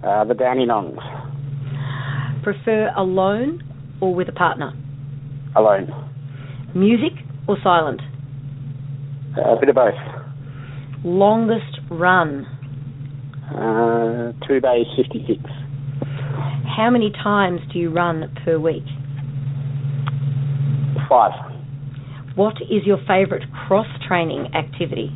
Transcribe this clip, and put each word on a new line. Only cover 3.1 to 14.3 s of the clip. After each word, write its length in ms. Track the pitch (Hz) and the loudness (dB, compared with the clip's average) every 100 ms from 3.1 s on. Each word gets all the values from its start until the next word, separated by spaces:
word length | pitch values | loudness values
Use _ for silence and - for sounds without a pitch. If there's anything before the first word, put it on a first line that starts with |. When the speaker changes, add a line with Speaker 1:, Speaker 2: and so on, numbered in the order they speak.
| 185 190 208 269 339 - - - - | 4 4 2 0 -4 -10 -14 -14 -2
Speaker 2:
or 140 | 190 175 | 0 0
with 120 | 180 | -2
a 60 | |
partner? 400 | - 175 - 156 - - - - - - - - - | 2 2 2 -6 -8 -12 -12 -10 -10 -10 -10 0 6
Speaker 1:
Alone. 320 | 110 98 92 - - - - - - - - 180 | 6 6 2 -8 -10 -12 -12 -12 -12 -12 -6 4
Speaker 2:
Music 380 | 196 233 311 - - - - | 6 6 2 -2 -12 -10 -2
or 100 | 202 | 0
silent? 380 | 196 175 156 - - - - - - - - - - - - - - - | 4 4 4 -2 -8 -12 -12 -10 -10 -10 -10 -10 -10 -10 -10 -10 -6 0
Speaker 1:
Uh, 180 | - 113 | 4 6
a 40 | |
bit 100 | 135 | 6
of 60 | 131 | 6
both. 180 | 117 95 - - - - - - - - - - | 6 2 -6 -12 -12 -12 -12 -14 -14 -14 -12 -8
Speaker 2:
Longest 760 | 175 180 196 220 226 190 143 - - | 0 6 6 6 4 0 -2 -12 -10
run? 560 | 170 180 185 160 143 139 - - - - - - - - - - | 2 4 6 4 -2 -8 -12 -10 -10 -10 -10 -10 -10 -12 -12 -8
Speaker 1:
Uh, 840 | - 110 113 117 117 113 117 117 | -4 0 4 4 4 2 0 -4